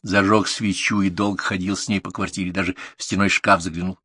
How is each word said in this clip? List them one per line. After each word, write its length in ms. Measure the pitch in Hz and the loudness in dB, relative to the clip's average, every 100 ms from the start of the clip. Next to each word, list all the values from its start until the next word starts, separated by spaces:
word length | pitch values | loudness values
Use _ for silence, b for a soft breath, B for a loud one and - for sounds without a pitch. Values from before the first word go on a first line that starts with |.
Зажёг 460 | 110 98 98 107 95 | 2 2 4 4 2
свечу 540 | - 107 92 - 104 | -2 -2 0 0 2
и 100 | 98 | 0
долго 320 | 87 101 98 | 0 -2 -2
ходил 340 | - 98 90 98 | -4 -4 -2 -4
с 100 | - | -2
ней 140 | 101 | -2
по 80 | 95 | -2
квартире, 420 | 92 95 - 90 | -6 -6 -4 -4
даже 240 | 90 92 92 B B | -2 -2 -4 B B
в 80 | |
стенной 260 | - 92 98 | -4 2 2
шкаф 320 | - 101 98 | 4 2 2
заглянул. 380 | 87 82 92 98 | 0 -4 -4 -6